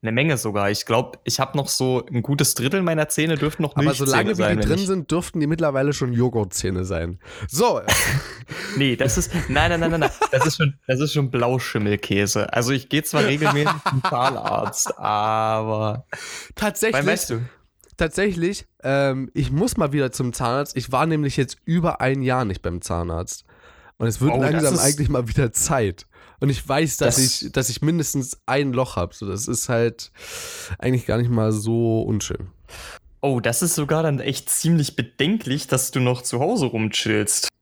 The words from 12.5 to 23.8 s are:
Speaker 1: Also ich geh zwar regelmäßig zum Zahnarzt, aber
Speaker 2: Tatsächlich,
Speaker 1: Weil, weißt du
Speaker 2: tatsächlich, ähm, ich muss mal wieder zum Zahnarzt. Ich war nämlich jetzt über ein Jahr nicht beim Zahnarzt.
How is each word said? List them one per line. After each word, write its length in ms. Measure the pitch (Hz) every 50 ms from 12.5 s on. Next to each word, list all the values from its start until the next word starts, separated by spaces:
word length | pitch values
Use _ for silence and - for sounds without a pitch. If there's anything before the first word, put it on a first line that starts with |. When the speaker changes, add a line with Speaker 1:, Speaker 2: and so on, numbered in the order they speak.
| -
Speaker 1:
Also 180 | - 104 120
ich 160 | 139 131 120 -
geh 120 | - 147 151
zwar 220 | - - 151 139
regelmäßig 480 | 135 135 147 156 156 151 143 147 151 156 151 - 190
zum 120 | 151 131 -
Zahnarzt, 960 | 190 156 120 123 139 135 - 107 104 104 107 110 107 - - - - - -
aber 1080 | - 107 107 104 104 110 110 110 110 110 110 110 110 110 110 107 110 107 107 123 - _ - - - - - - - - -
Speaker 2:
Tatsächlich, 400 | - 214 208 202 - 220 220 233 135 143
Speaker 1:
Weil, 20 | - 165
weißt 160 | 214 - -
du 100 | 123 113 123 123 - _ _ _ _ _ _ _ - -
Speaker 2:
tatsächlich, 680 | 170 160 - - 196 208 185 170 165 180 202 - - _ _ _ -
ähm, 460 | 131 139 139 139 139 131 131 131 123 _
ich 180 | - 139 123
muss 260 | 131 147 202 254 - -
mal 140 | 170 143
wieder 200 | 139 147 135 127
zum 220 | - - 127 123 113
Zahnarzt. 440 | - 135 117 120 139 143 - - 131
Ich 140 | 117 -
war 140 | 131 127 151
nämlich 300 | 165 160 151 147 139 131 -
jetzt 200 | 135 127 - _ _
über 360 | - 165 180 165 170 - -
ein 200 | - 131 135 139
Jahr 240 | 131 127 127 127 123
nicht 160 | 101 95 -
beim 200 | - 90 85 87
Zahnarzt. 640 | - - 87 85 85 87 82 82 90 - - - _ _ - _ - - - -